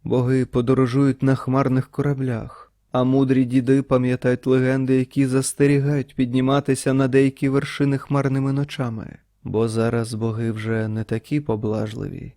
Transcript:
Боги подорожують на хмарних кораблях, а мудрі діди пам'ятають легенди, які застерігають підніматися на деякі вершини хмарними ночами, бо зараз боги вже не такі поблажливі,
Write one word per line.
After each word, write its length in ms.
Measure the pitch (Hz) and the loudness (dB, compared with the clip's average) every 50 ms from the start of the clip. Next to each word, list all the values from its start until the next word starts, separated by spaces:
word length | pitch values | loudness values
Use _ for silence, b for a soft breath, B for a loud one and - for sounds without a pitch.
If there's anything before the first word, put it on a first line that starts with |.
| _ | _
Боги 420 | - - 127 123 123 131 131 123 | 0 0 0 2 2 2 0 0
подорожують 760 | - - 123 120 117 131 127 131 120 120 139 143 139 131 - | 0 -2 -2 2 2 2 2 2 2 2 2 2 2 0 2
на 120 | 135 135 135 | 2 2 2
хмарних 540 | - - 131 127 135 139 - 131 131 123 _ | 0 0 -2 0 0 0 2 0 0 -2 _
кораблях, 840 | - - 135 143 143 131 131 127 120 110 107 117 - - - _ _ _ _ _ | -6 -4 -2 -2 -2 -2 -4 -4 -4 -6 -8 -10 -16 -20 -20 _ _ _ _ _
а 120 | - 127 127 | -2 0 0
мудрі 400 | 127 131 135 139 127 131 131 131 | 2 4 4 4 4 4 2 2
діди 380 | 120 123 135 120 123 135 139 | 2 2 0 2 4 2 2
пам'ятають 640 | 135 - 135 127 123 123 127 123 - 123 123 123 - | 2 2 0 2 2 0 -2 0 0 0 0 0 2
легенди, 500 | 131 131 131 127 131 131 135 131 127 131 131 | 2 2 2 2 2 0 0 0 2 2 2
які 280 | 127 127 - 135 139 | 0 0 0 0 0
застерігають 880 | 131 127 135 131 - - - 143 139 143 143 135 143 147 143 131 - - | 2 2 0 0 -2 0 2 2 4 4 2 2 0 -2 -2 -4 -6 -2
підніматися 800 | - 131 120 120 131 127 131 139 143 139 - 135 127 - 139 131 | -2 -2 0 0 0 2 2 2 0 2 0 -2 0 0 0 0
на 140 | 135 135 131 | 2 0 4
деякі 400 | 123 135 139 135 131 - 143 139 | 4 4 4 4 0 -2 -2 0
вершини 500 | 131 139 139 - - - 143 139 139 135 | 0 0 -2 -4 -4 -2 0 0 0 -2
хмарними 540 | - - 143 139 135 139 135 135 135 135 | -4 -2 -2 -2 0 0 -2 -2 -2 -2
ночами, 640 | 139 139 143 143 - - 131 120 113 110 - - - - _ _ _ _ _ | -2 -2 -4 -6 -6 -8 -6 -6 -6 -10 -12 -14 -18 -20 _ _ _ _ _
бо 240 | 131 110 107 113 117 | -4 -2 -2 0 0
зараз 460 | 110 113 113 117 117 117 113 113 120 | 0 0 0 0 0 -2 -2 -4 -4
боги 360 | 107 113 113 110 110 117 113 | -4 -4 -4 -2 -2 -4 -4
вже 380 | 110 110 107 113 113 110 110 110 | -4 -4 -4 -4 -2 -2 -2 -2
не 160 | 107 110 110 | -4 -4 -4
такі 360 | - 113 110 _ - 147 151 | -4 -4 -6 _ -4 -4 -4
поблажливі, 920 | 147 - 113 107 113 107 107 107 107 107 110 120 104 92 87 85 - - - | -2 -2 -4 -2 -2 -4 -2 -2 -4 -6 -6 -8 -8 -8 -10 -12 -14 -16 -18